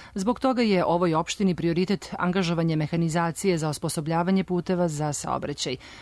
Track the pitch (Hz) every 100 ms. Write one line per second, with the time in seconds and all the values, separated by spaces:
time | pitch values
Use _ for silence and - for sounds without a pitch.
0 | - 208 190 247 262 240 226 190 160 170
1 | 180 156 170 - 196 160 170 165 180 202
2 | - - 175 180 170 170 165 156 151 170
3 | 165 160 170 156 196 170 156 147 165 170
4 | 156 165 175 190 180 180 170 180 175 147
5 | 151 143 - 131 - 147 151 123 - -